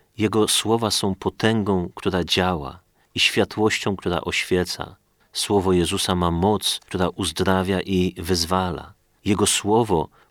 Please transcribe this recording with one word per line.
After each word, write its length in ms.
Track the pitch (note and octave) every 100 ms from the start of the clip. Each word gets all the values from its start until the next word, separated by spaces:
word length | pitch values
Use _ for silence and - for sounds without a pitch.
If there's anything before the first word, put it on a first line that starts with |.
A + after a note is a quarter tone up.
| _ -
Jego 300 | G#2+ A2 G#2+
słowa 440 | - G#2 A#2 A2+
są 240 | - G2+ F#2
potęgą, 760 | G2 - A2 A2+ G2+ F#2+ F2 -
która 280 | - F2+
działa, 560 | E2 - F2+ F2 C#2 - _ _ _ -
i 40 |
światłością, 760 | - - G2 - G#2+ - - F#2+
która 260 | - F2
oświeca. 760 | - - - F#2 F2+ - - - _ _ _
Słowo 400 | - - G#2 F#2
Jezusa 420 | F#2 E2 F#2+ - F#2
ma 160 | F2
moc, 480 | E2+ F#2+ G#2 - - -
która 240 | F#2 F2+
uzdrawia 720 | - F#2 E2 F#2 F#2+ F#2 F#2+
i 400 | - F#2+ F2+ F2
wyzwala. 720 | E2+ F2+ E2 F#2 F#2 D2 D2 - _ _ -
Jego 220 | G2+ G#2
słowo 600 | - G2+ A2 A2+ F2 D2+ _ _